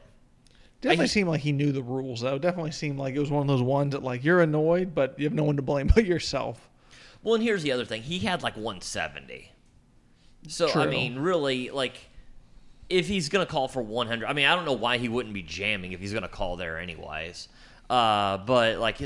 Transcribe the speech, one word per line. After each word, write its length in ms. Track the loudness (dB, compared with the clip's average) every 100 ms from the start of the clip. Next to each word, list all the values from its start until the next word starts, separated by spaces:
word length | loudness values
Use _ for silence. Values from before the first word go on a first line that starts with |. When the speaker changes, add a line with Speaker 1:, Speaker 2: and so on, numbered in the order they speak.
| -20 -20 _ _ _ -20 -20 -4
Speaker 1:
Definitely 240 | 2 4
Speaker 2:
I 20 | 4
Speaker 1:
seemed 220 | 2 2
like 140 | 2
he 100 | 2
knew 180 | 2 2
the 120 | 0
rules, 400 | -2 -4 -4 -4
though. 160 | -2 0
Definitely 340 | 0 0 -4
seemed 260 | -6 -6 -4
like 160 | -4
it 60 | -2
was 100 | 0
one 100 | 2
of 40 | 4
those 160 | 2
ones 300 | 4 2 0
that, 100 | -2
like, 220 | -4 -2
you're 180 | 4 6
annoyed, 540 | 6 4 2 2 0 0
but 200 | 0 0
you 80 | -2
have 60 |
no 120 | 0
one 100 | 0 0
to 60 |
blame 240 | 0 2 4
<laughs> 80 |
but 100 | 6 6
yourself. 640 | 2 0 -4 -4 -8 -14 _ -20 -20 -20 -8
Speaker 2:
Well, 140 | 0 2
and 60 |
here's 200 | 4 2
the 100 | 2
other 140 | 0 -2
thing. 160 | -6
He 160 | -4 -4
had, 240 | -2 -2
like, 120 | -2
one 280 | -4 -6 -6
seventy. 680 | -8 -6 -6 -8 -16 -18 -18 -20 _ -20 _ _ _ _ -20 -20 -12
So, 220 | 0 2
I 40 |
Speaker 1:
True. 180 | 4 2
Speaker 2:
mean, 280 | 0 -2 -2
really, 520 | 0 0 0 -2 -4
like, 400 | -4 -4 -6 -20 -20 -20 -20 -20 -20 -20 -16 0
if 180 | 0 2
he's 220 | 0 0
gonna 160 | 0 0
call 200 | -2 -2
for 140 | -4
one 280 | -4 -2 -2
hundred, 180 | -2 -2
I 80 |
mean, 100 | 2
I 100 | 4
don't 120 | 4 2
know 80 |
why 240 | 0 0 0
he 100 | 0
wouldn't 240 | -2 -4
be 100 | -6
jamming 500 | -8 -6 -4 -4 -6
if 80 | -8
he's 120 | -6
gonna 160 | -6 -6
call 280 | -6 -6 -6
there 220 | -8 -8
anyways. 720 | -10 -12 -10 -10 -10 -12 -18 -20 -20 -16 -2
Uh, 480 | 2 4 4 2 -2
but, 420 | 2 2 4 2
like, 200 | -2 -4